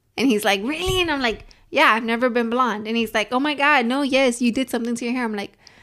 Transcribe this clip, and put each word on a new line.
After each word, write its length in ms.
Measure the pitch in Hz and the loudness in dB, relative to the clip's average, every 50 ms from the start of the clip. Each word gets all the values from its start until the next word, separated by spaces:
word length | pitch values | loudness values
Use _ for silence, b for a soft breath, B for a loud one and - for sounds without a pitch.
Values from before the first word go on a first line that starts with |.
| _ _ _ - | _ _ _ 0
And 120 | 220 277 | 2 2
he's 160 | 214 208 - | 2 2 2
like, 160 | 214 202 196 202 | 2 0 0 -2
"Really?" 380 | 247 311 320 359 370 370 370 | -4 -6 -4 -2 -2 0 0
And 100 | 349 330 | 0 0
I'm 80 | 294 277 | 0 0
like, 260 | 254 233 208 - - b b b b b | -2 -2 -2 -4 -8 b b b b b
"Yeah, 200 | - - 311 277 214 | 0 4 4 4 4
I've 100 | 226 240 | 2 0
never 240 | 226 226 233 254 247 | -2 -2 0 0 0
been 200 | 226 240 233 226 | 0 0 0 0
blonde." 380 | 226 254 262 233 202 208 220 214 | 0 0 0 0 -2 -4 -4 -4
And 80 | 226 | -2
he's 180 | 233 226 214 - | -2 -2 -2 -2
like, 160 | 220 208 - 247 | -2 -2 -2 -2
"Oh 60 | 254 | -2
my 140 | 277 302 294 | -2 -2 0
God, 320 | 269 277 294 302 269 240 | 0 2 4 4 4 2
no, 160 | 233 254 277 | 2 0 0
yes, 400 | 294 254 285 262 269 254 233 - | 0 0 2 2 2 2 2 2
you 100 | 254 240 233 | 0 0 0
did 160 | 262 262 - | 0 -2 -2
something 260 | - 240 226 240 240 | -4 -4 -4 -4 -6
to 80 | 240 247 | -4 -4
your 80 | 233 247 | -4 -4
hair." 120 | 254 247 | -2 -4
I'm 100 | 220 214 | -4 -4
like, 180 | 202 202 - _ b b b b b | -6 -8 -10 _ b b b b b